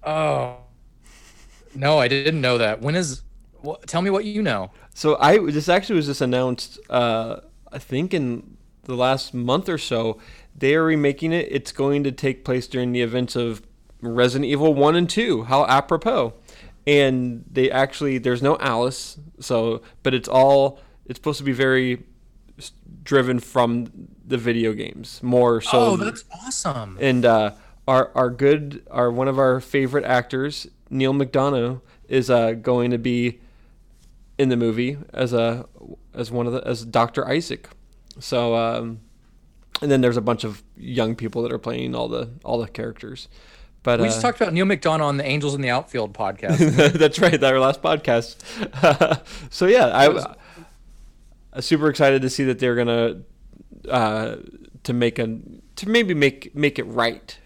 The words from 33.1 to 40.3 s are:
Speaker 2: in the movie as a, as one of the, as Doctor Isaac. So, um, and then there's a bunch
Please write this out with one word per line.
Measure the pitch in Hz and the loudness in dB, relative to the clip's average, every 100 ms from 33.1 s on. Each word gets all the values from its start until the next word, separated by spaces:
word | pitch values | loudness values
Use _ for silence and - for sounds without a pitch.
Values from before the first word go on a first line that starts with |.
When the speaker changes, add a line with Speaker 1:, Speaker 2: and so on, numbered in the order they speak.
| 120 120 - - _ _ _ _ _ - - - _ | 0 -2 -4 -18 _ _ _ _ _ -20 -20 -20 _
Speaker 2:
in | 135 | 0
the | 120 | 2
movie | 117 110 123 143 - | 0 0 -4 -6 -12
as | - 127 | -4 -2
a, | 117 117 117 - - - - - | 0 0 -2 -10 -20 -20 -20 -18
as | - 113 | -10 -6
one | 123 120 | -4 -2
of | |
the, | 127 - | -4 -4
as | 120 113 | -6 -2
Doctor | 113 117 - 127 | 0 0 -2 -2
Isaac. | 139 170 - - - - _ _ - | -2 -4 -12 -14 -20 -20 _ _ -18
So, | - 127 120 113 | -4 -2 0 0
um, | 113 117 117 113 - _ _ _ _ _ _ - | 0 -4 -8 -12 -18 _ _ _ _ _ _ -8
and | 147 | 0
then | 139 | 4
there's | 127 120 | 4 2
a | |
bunch | 110 | 0